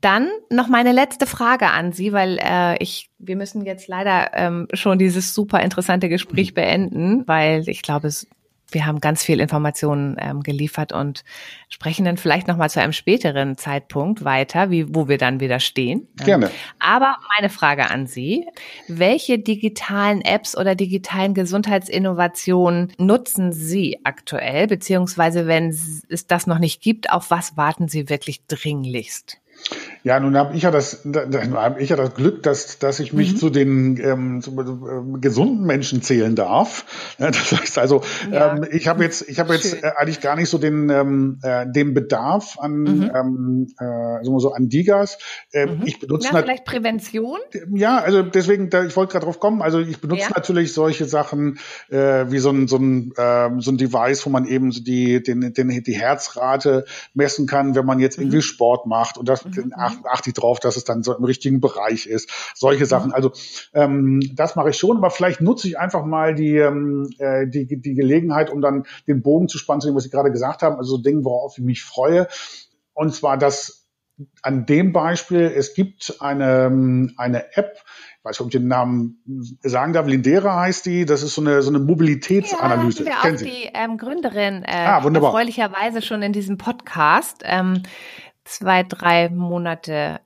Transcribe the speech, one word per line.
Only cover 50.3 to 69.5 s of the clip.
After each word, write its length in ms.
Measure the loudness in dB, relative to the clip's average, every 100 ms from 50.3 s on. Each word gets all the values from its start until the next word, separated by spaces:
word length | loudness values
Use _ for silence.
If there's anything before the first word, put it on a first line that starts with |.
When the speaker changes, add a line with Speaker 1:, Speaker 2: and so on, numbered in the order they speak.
Speaker 2:
natürlich 380 | -2 0 2 2
solche 320 | 2 0 0
Sachen, 540 | 0 0 0 0 -2 -4 -14 -18 -4
äh, 400 | 2 4 4 2
wie 80 | 2
so 100 | 2
ein, 200 | 4 2
so 100 | 4
ein, 340 | 4 2 -2 -2
ähm, 420 | 2 4 2 0
so 100 | 0
ein 60 | 0
Device, 480 | 2 2 2 0
wo 60 | 0
man 160 | 0 2
eben 260 | 0 0
so 100 | -2
die, 400 | -2 0 2 2
den, 300 | 2 -2 -2
den, 300 | 0 0 0
die 120 | -4
Herzrate 920 | -2 0 0 -4 -4 0 2 2 2 0 -16 -10
messen 340 | -2 0 0 0
kann, 280 | 0 2
wenn 100 | 2
man 140 | 2 2
jetzt 180 | 2 0
Speaker 1:
Mhm. 80 |
Speaker 2:
irgendwie 160 | 2 2
Sport 460 | 2 2 2 2 0
macht. 320 | -2 -2 -4
Und 100 | -2
das 160 | -2 -2
Speaker 1:
Mhm, 140 | -8
mhm. 80 | -8 -4
Speaker 2:
acht-, 300 | -6 -6 -6
achte 220 | -4 -4
ich 40 |
drauf, 260 | -2 -2 0
dass 160 | -2 -4
es 80 |
dann 180 | -4 -4
so 100 | -2
im 120 | -2
richtigen 360 | 0 0 0 0
Bereich 460 | 0 -4 -4 -4 -4
ist. 240 | -6 -6 -14 -14
Solche 320 | -2 2 2 2
Sachen. 220 | 2 0
Speaker 1:
Mhm. 60 |
Speaker 2:
Also, 180 | 0 -2 -4 -18 -18 -6
ähm, 460 | 0 2 2 2 2 0
das 200 | -2 -2
mache 160 | 0 0
ich 60 | 0
schon, 200 | 0 2
aber 120 | 0
vielleicht 300 | 2 -2 2
nutze 260 | 0 0 -2
ich 100 | -4
einfach 280 | -4 -4
mal 320 | -4 0 0 0
die, 200 | 2 4
ähm, 540 | 4 2 -2 -2 -4 -4
äh, 300 | -2 0 0
die, 180 | -4 -4
die 280 | -6 -4
Gelegenheit, 540 | 0 2 2 2 0 0
um 120 | 0
dann 240 | 0 0 -4 -12 -2
den 140 | 0
Bogen 260 | 4 4
zu 100 | 2